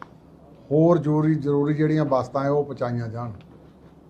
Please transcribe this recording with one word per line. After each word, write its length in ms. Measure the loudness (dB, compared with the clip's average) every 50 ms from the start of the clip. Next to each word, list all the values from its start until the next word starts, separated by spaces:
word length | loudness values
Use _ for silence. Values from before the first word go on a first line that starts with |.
| -20 -20 -20 -20 -20 -20 -20 -20 -20 -20 -20 -18 -6 0
ਹੋਰ 260 | 2 4 4 4 4
ਜ਼ਰੂਰੀ, 380 | 2 2 0 0 2 2 2 0
ਜ਼ਰੂਰੀ 380 | 0 0 0 0 0 0 0 0
ਜਿਹੜੀਆਂ 320 | 0 0 2 2 0 0
ਵਸਤਾਂ 380 | 2 0 0 0 -2 -4 -2 0
ਹੈ 60 | 0
ਉਹ 140 | 0 0 -2
ਪਹੁੰਚਾਈਆਂ 440 | -4 -6 -6 -4 -4 -4 -4 -6
ਜਾਣ। 240 | -6 -8 -10 -10 -10 -12 -14 -18 -20 -20 -20 -20 -20 -20 -20 -20 -20 -20 -20 -20